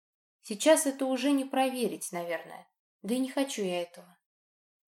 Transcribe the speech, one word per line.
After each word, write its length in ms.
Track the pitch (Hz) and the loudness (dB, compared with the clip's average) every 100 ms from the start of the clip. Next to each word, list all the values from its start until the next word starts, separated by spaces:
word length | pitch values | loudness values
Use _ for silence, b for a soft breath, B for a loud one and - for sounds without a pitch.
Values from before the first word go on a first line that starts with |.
| _ _ _ _ | _ _ _ _
Сейчас 420 | - 202 294 302 | -10 2 6 6
это 220 | 285 269 262 | 4 -2 -2
уже 240 | 262 277 | 0 2
не 160 | 277 269 | 2 2
проверить, 680 | 262 262 254 220 - - | 0 0 0 -2 -4 -8
наверное. 560 | 175 170 165 160 - - _ _ _ | -6 -4 -6 -6 -16 -18 _ _ _
Да 140 | 202 | -2
и 40 | 254 | -2
не 120 | 262 | 0
хочу 320 | 277 269 - | -2 -2 -2
я 180 | 190 175 | -2 -2
этого. 380 | 175 - 175 - _ _ _ _ _ _ | -4 -10 -20 -20 _ _ _ _ _ _